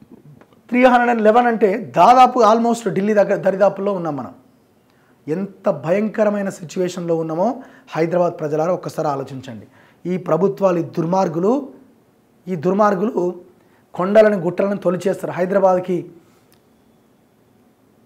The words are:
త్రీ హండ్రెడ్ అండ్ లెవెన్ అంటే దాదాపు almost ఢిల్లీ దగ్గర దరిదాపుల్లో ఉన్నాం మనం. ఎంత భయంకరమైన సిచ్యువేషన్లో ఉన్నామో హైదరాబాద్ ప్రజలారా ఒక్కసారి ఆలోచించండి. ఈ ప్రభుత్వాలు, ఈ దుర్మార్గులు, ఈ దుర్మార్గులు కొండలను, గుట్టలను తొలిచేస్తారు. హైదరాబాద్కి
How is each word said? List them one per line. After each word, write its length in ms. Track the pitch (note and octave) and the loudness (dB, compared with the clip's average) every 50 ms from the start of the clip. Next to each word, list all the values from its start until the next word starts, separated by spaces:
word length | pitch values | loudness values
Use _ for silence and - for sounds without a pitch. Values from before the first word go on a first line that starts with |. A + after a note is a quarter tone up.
| - _ - - _ - - - - _ _ _ _ - | -20 _ -20 -20 _ -20 -20 -20 -20 _ _ _ _ -4
త్రీ 160 | A#3+ B3 B3+ | 2 4 4
హండ్రెడ్ 240 | B3+ B3 A#3+ A#3+ A#3+ | 6 6 4 4 2
అండ్ 120 | A#3+ A3+ | 2 4
లెవెన్ 260 | G#3 G#3+ G#3+ B3 A#3+ | 4 4 6 6 4
అంటే 300 | A#3+ A3+ G3+ A3 F#3+ G3 | 2 2 2 2 0 0
దాదాపు 600 | B3 F#3+ C3 - E3+ F3 A#3 B3+ B3+ B3+ A#3+ B3+ B3 | -2 -6 -4 2 4 6 8 8 8 6 6 6 4
almost 500 | A3 G#3 A3+ A#3 A3+ A#3 A3+ A#3 - G3 | 4 4 4 4 2 0 -2 -2 -4 -4
ఢిల్లీ 240 | D#3+ G3 G3 G#3+ G#3+ | -2 -2 0 2 2
దగ్గర 220 | G3+ F#3+ F#3 G3+ | 2 2 2 0
దరిదాపుల్లో 580 | E3 D3+ F#3+ F#3+ F#3 G3+ F#3+ G3 F#3+ G3 G3+ G3 | 0 0 -2 2 2 2 2 2 0 -4 -4 -4
ఉన్నాం 220 | F3 E3+ D#3+ D3 | -4 -6 -6 -6
మనం. 160 | C3+ A2+ G2 - - _ _ _ _ _ _ _ _ _ _ _ _ _ _ _ _ _ | -8 -10 -12 -16 -20 _ _ _ _ _ _ _ _ _ _ _ _ _ _ _ _ _
ఎంత 420 | C#3+ D#3 F#3+ G3 G3 - - - G#3 | -6 -6 -6 -6 -8 -12 -4 -4 -4
భయంకరమైన 800 | F3 C#3 B2+ D#3+ F#3 G#3 G#3+ G#3 - A3+ G#3+ G#3 G#3 G3+ G3 F#3+ | -4 -2 -2 -2 0 0 0 -2 -2 0 0 0 0 -2 -4 -6
సిచ్యువేషన్లో 680 | - - E3 C#3+ - F#3+ F3+ F3 F3+ F#3 E3+ E3+ E3 | -8 -10 -14 -10 -6 -4 -4 -4 -4 -6 -4 -4 -2
ఉన్నామో 460 | D#3+ E3 D#3+ D#3+ E3+ G3 A#3+ C4 - - - - - _ - | -2 -2 -4 -2 -2 -2 -2 -2 -6 -12 -18 -20 -20 _ -10
హైదరాబాద్ 420 | - D#3 E3 E3 F3+ F3 F3 E3+ E3+ - | -4 -4 -2 0 0 0 0 0 -2 -6
ప్రజలారా 340 | D#3 D3 D3+ D3+ D#3 F3+ F3+ | -6 -4 -2 -2 -2 -2 -2
ఒక్కసారి 340 | - - D3 - E3 D#3 | -4 -6 -8 -8 -6 -4
ఆలోచించండి. 600 | D3+ C#3 C#3 C3+ C3 C#3 C3 - C3 A2+ G#2 F2+ - _ _ _ _ _ _ - E3+ | -4 -4 -4 -8 -10 -12 -14 -14 -16 -16 -18 -18 -20 _ _ _ _ _ _ -8 -6
ఈ 80 | F#3 | -6
ప్రభుత్వాలు, 600 | F3 F3+ - D#3 E3 F#3+ F#3+ G3 - G3 F#3 F3 E3 | -6 -2 -2 0 0 0 0 0 0 0 0 0 0
ఈ 40 | D#3+ | -4
దుర్మార్గులు, 840 | B2+ - E3+ D#3+ E3 F#3 F#3+ G3 F3 D3+ E3 F3+ G#3 B3+ C#4+ C4+ - - - - _ _ _ _ _ _ _ _ _ _ _ _ | -4 -4 -4 -2 0 0 0 0 -2 -2 -2 0 0 0 -2 -4 -8 -16 -20 -20 _ _ _ _ _ _ _ _ _ _ _ _
ఈ 80 | F3+ F#3 | -10 -8
దుర్మార్గులు 800 | D#3 C3 F3+ F#3+ G#3 G#3+ G#3 G3+ F3 G#3 A#3+ - G3 F3 F3+ F#3 - - - _ _ _ _ _ _ _ _ - | -4 -4 -2 0 2 0 0 0 0 -2 -4 -2 -4 -4 -4 -6 -8 -16 -20 _ _ _ _ _ _ _ _ -8
కొండలను, 440 | - F3+ G3 G#3 A3 G#3+ G#3+ G#3 | -6 -4 2 4 6 6 6 2
గుట్టలను 400 | F#3 D#3 F3 F3 - G3 G3+ G3+ | 0 -2 -4 -2 -2 -2 -2 -4
తొలిచేస్తారు. 560 | F#3+ - F3 F3 F3 - F#3+ F3 - - D3+ C3+ | -2 -2 -2 -4 -2 -2 -4 -4 -4 -6 -8 -4
హైదరాబాద్కి 800 | E3 F#3 F#3 G3 G3 F#3+ F#3 F#3 F3+ F3+ F#3 F3+ D#3+ - - - - _ _ _ _ _ _ _ _ _ _ _ _ _ _ _ _ _ _ _ _ _ _ _ _ _ _ _ _ _ _ _ _ _ _ _ _ _ | -4 -4 -2 0 2 2 2 2 0 0 -4 -6 -6 -6 -10 -16 -20 _ _ _ _ _ _ _ _ _ _ _ _ _ _ _ _ _ _ _ _ _ _ _ _ _ _ _ _ _ _ _ _ _ _ _ _ _